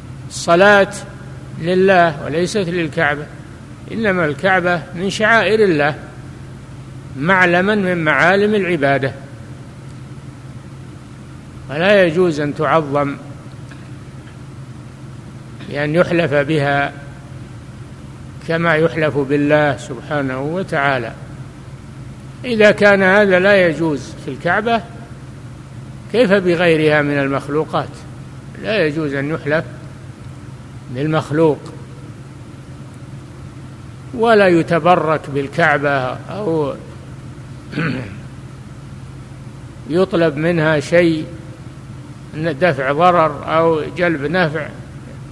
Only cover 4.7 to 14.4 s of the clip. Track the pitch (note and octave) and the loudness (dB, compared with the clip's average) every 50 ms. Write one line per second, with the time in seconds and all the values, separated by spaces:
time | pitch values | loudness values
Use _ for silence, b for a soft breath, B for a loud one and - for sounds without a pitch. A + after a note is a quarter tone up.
4.7 | F3 E3+ C#3 - - - F3+ G3+ - - G#3+ G#3+ A#3 A3+ G3+ F3 G#3 A3 G#3+ G3 | 0 0 -2 -6 -8 -4 -4 -4 -2 0 2 4 4 4 4 4 4 4 4 4
5.7 | E3+ D3 D3 D3 C#3+ - - - - - - - - - - - - - - - | 4 4 2 2 0 -2 -8 -14 -16 -16 -16 -16 -16 -16 -16 -16 -16 -16 -16 -16
6.7 | - - - - - - - - - B2+ C3+ E3+ F#3+ F#3 F#3 F3 E3+ F3 F#3 G3 | -16 -16 -16 -16 -16 -16 -16 -14 -8 -2 0 2 4 6 6 6 6 4 4 4
7.7 | G#3+ G#3 G3 F#3 F3+ F3 D#3+ D#3 D3+ C3 D3 E3+ F#3 G3+ G3+ G#3 G#3+ G#3+ F#3+ E3+ | 2 2 2 0 0 2 2 2 4 6 6 6 6 6 4 4 2 2 2 2
8.7 | F3+ D#3+ C#3 C#3 C#3 C#3 C3 C3 - - - - - - - - - - - - | 2 2 4 4 4 2 2 -2 -4 -6 -12 -16 -16 -16 -16 -16 -16 -16 -16 -16
9.7 | - - - - - - - - - - - - - - - - - - - - | -16 -16 -16 -16 -16 -16 -16 -16 -16 -16 -16 -16 -16 -16 -16 -16 -16 -16 -16 -16
10.7 | - - - - - - - - - - - - - - - - - - - - | -16 -16 -16 -16 -16 -16 -18 -18 -18 -18 -16 -16 -16 -16 -16 -16 -16 -14 -12 -8
11.7 | C3+ D3+ E3+ G3 G#3 G3+ F#3 E3+ D3+ E3+ F#3 F3+ D#3 C#3+ D3+ D3 C3+ - D#3 C#3 | -2 0 4 6 6 8 6 6 4 4 4 4 2 2 -2 -2 -2 0 2 4
12.7 | C#3+ D#3+ D#3+ C#3+ C3+ C#3+ C#3+ C#3 C#3 - - - - - - - - - - - | 4 4 4 2 0 0 0 0 -2 -6 -10 -14 -16 -16 -16 -16 -16 -16 -16 -16
13.7 | - - - - - - - - - - - - - - | -16 -16 -16 -16 -16 -16 -16 -16 -16 -18 -18 -18 -18 -16